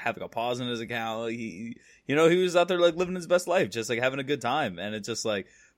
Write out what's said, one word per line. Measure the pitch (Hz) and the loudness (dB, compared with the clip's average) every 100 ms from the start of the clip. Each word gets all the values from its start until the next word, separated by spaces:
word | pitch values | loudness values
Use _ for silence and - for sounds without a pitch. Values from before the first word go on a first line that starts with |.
have, | - 107 | -4 -4
like, | 92 | -8
a | |
pause | - 120 123 | -4 -4 -2
in | 123 | -4
his | 117 | -6
account. | 113 117 113 113 117 | -6 -6 -4 -6 -6
He, | 117 113 85 113 - _ - | -6 -8 -10 -12 -14 _ -20
you | - 143 | -2 4
know, | 165 | 6
he | 180 | 6
was | 185 170 | 4 4
out | 175 | 4
there, | 180 | 6
like, | 175 170 | 4 4
living | 180 | -2
his | 185 165 | -4 0
best | 175 180 | 0 2
life, | 180 135 | 2 2
just, | 117 110 | -2 -2
like, | 117 | 0
having | 127 135 | 0 0
a | |
good | 135 143 | -2 -2
time. | 120 143 131 87 | 0 0 -2 -4
And | 101 | -6
it's | 107 101 | -6 -6
just, | 113 | -4
like, | 113 104 95 _ _ | -2 -2 -4 _ _